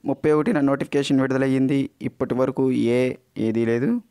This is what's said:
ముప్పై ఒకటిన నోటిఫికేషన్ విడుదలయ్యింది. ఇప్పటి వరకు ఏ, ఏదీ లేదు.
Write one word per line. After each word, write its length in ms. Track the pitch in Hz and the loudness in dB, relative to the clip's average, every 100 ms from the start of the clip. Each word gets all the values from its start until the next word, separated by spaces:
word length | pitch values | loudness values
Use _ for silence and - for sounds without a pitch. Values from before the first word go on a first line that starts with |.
ముప్పై 280 | 143 135 156 | -4 -2 2
ఒకటిన 280 | 151 151 170 | 2 2 0
నోటిఫికేషన్ 600 | 139 139 - 143 139 135 | 0 0 -2 -2 2 2
విడుదలయ్యింది. 680 | 131 131 135 131 131 139 139 _ | 2 0 0 0 2 0 -4 _
ఇప్పటి 320 | - _ 131 | -10 _ -4
వరకు 380 | 123 131 131 131 | 0 -2 0 0
ఏ, 420 | 123 113 123 127 127 _ - | 0 0 2 0 -4 _ -4
ఏదీ 280 | 113 113 113 | -2 0 0
లేదు. 340 | 117 139 240 - | 0 0 -4 -6